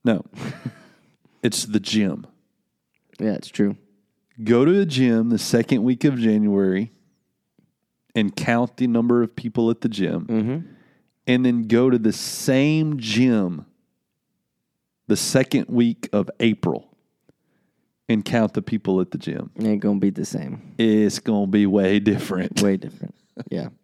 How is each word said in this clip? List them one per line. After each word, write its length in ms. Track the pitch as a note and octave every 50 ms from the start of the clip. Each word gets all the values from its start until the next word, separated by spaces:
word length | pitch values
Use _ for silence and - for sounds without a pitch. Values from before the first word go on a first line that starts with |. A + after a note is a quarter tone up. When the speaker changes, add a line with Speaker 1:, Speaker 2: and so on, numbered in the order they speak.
| _
Speaker 1:
No. 200 | B2 A2 E2+ - -
<laughs> 1080 | - - - - - - - - - - - - _ _ _ _ _ _ _ _ _ _
It's 220 | - A#2 G#2+ - -
the 140 | G#2+ G#2 G#2
gym. 460 | F#2+ - - A2 G#2 F#2+ - - - - _ _ _ _ _ _ _ _ _ _ _ _ _ _ _ _ _ -
Speaker 2:
Yeah, 140 | G#2 A2 G2
it's 140 | - - -
true. 280 | - - G#2 G2+ G2 - _ _ _ _ _ _ _ _ _ _ _ A#2
Speaker 1:
Go 220 | A2 A2 A#2+ A#2+ C3+
to 80 | D#3+
the 140 | F#3 G3+ G3
gym 420 | E3 C3 B2+ C3 B2 A#2 A2+ A2+ A#2
the 80 | A2+ G#2
second 440 | - - - A#2 A2+ - C3+ A#2
week 220 | A2 B2+ B2+ A#2+ -
of 140 | D3 C3+ A#2+
January 760 | A#2 A2 G#2+ G#2+ G#2+ G#2 G2+ G2 G2 F#2+ F#2 F#2+ A2 A#2 _ _ _ _ _ _ _ _ _ _ _ _ _ _ _ _ _ _ _ _ _ _ _ _ _
and 200 | A#2 G#2 G2 G2
count 400 | - - B2 A#2 A#2 B2 A#2+ _
the 100 | - B2+
number 360 | B2 A#2 A#2 A#2 A#2+ A#2+ A#2+
of 120 | A#2 A2+ _
people 360 | - - A#2 - B2 A#2 A2+
at 100 | A#2 -
the 80 | - A#2
gym, 380 | A2 G2+ F#2 E2+ E2+ E2+ E2
Speaker 2:
Mm-hmm. 320 | - A2+ A2 G#2+ A#2 C3 D#3+ F3 - - _ _ _ _ _ _ _ _ _ _
Speaker 1:
and 180 | - B2 B2+ B2+
then 200 | B2 A#2+ A#2+ A2+
go 220 | G#2 A#2 A#2 B2+ C3
to 80 | B2 A#2+
the 140 | G#2+ A2
same 880 | - - - - - - - - C3 C3 C#3 D3+ D#3 D#3 D#3 D#3 D3+ C3
gym 680 | A2+ A2 G#2 A2+ B2+ B2+ A#2 G#2+ F#2+ F2+ E2+ D2 - _ _ _ _ _ _ _ _ _ _ _ _ _ _ _ _ _ _ _ _ _ _ _ _ _ _ _ _ -
the 80 | G#2
second 500 | F#2+ - - - C3 C3 - - C3 - -
week 400 | - A#2+ A#2+ A#2 A2+ _ - -
of 180 | - G#2 G2 - - _
April 480 | A#2 A#2 G#2 - - F2 C2+ A1 - _ _ _ _ _ _ _ _ _ _ _ _ _ _ _ _ _ _ _ _ _ _ _ _ -
and 160 | A2+ G#2+ G2
count 280 | - - A#2 A2 G#2 -
the 80 | A2
people 380 | G2 - A2+ G#2 _ G2 F#2+ F#2
at 100 | F#2 -
the 80 | - -
gym. 320 | - D#2+ - - - - _
Speaker 2:
It 80 | - A2
ain't 140 | A2 G#2+ G2+
gonna 180 | A2 G#2 G2+ G2
be 120 | G2 G2
the 140 | G2 - F#2+
same. 500 | - - - - C2+ - - - - - -
Speaker 1:
It's 400 | A2+ A2 G#2+ G#2+ G#2+ G2+ G#2 -
gonna 280 | _ - A2 G2+ G2+ F#2+
be 180 | G2+ G#2 G#2
way 320 | G2 G2 G2+ F#2+ F#2 G2+ G#2
different. 640 | G2+ G#2 G2+ - - - F#2+ F2+ F2+ - - -
Speaker 2:
Way 140 | G#2 G2+ F#2+
different. 380 | F#2+ - - - - - - - _ _ _ _ - - -
Yeah. 180 | - F2 - - - _